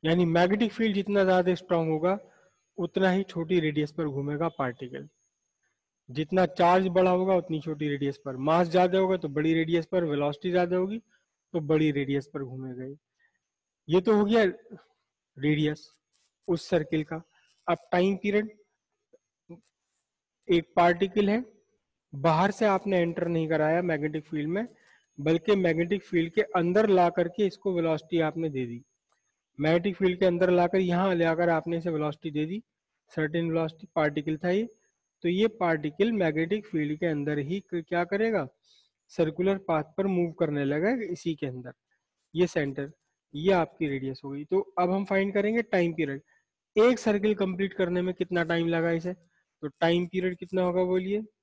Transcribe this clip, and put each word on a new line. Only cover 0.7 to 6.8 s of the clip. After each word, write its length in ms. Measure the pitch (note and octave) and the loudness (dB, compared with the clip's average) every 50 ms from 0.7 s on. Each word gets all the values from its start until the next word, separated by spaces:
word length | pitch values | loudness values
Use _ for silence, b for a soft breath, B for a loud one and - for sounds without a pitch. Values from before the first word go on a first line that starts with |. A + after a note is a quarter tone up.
field 240 | - - A3+ A3+ G3+ | 0 -2 -2 0 0
जितना 280 | G3+ F#3+ G#3 G3+ G3+ F#3+ | 0 -2 0 2 2 4
ज्यादा 320 | F#3 F#3 F#3 F3+ F#3 F3+ | 4 4 2 2 2 0
strong 360 | E3+ - - F3 E3+ E3 D#3+ | -2 -2 -2 0 0 0 0
होगा, 280 | D#3+ D#3 D#3 F3+ F#3+ G#3 b b b b b b b b b b _ - | -2 0 0 0 -2 -2 b b b b b b b b b b _ -8
उतना 340 | F3+ E3+ _ F#3+ F#3+ F#3+ | -8 -4 _ 2 2 2
ही 120 | F3+ F#3+ G3 | 2 2 -2
छोटी 360 | - - E3+ E3 D#3 F#3 F3 | -4 -6 -8 -4 0 0 0
radius 320 | D#3 D#3 D3 D3 D3+ D3 | 2 0 0 0 -2 -2
पर 160 | - - E3 D3+ | -4 -6 -6 -4
घूमेगा 420 | C3+ C#3 C#3 C#3+ D3 C#3+ E3 E3 | -4 -4 -6 -4 -4 -4 -4 -4
particle। 600 | D#3+ _ C#3 B2+ A#2+ _ C3+ B2 C3+ C#3 C#3+ D3+ _ _ _ _ _ _ _ _ _ _ _ _ _ _ _ _ _ _ _ _ | -4 _ -6 -6 -6 _ -12 -14 -12 -14 -14 -16 _ _ _ _ _ _ _ _ _ _ _ _ _ _ _ _ _ _ _ _
जितना 340 | B2+ C3+ D#3 D3 F3+ F#3 F#3 | -8 -8 -6 -2 0 0 0
charge 420 | F3 F3+ - F3 F3 F3+ F#3 | 0 2 2 4 4 4 4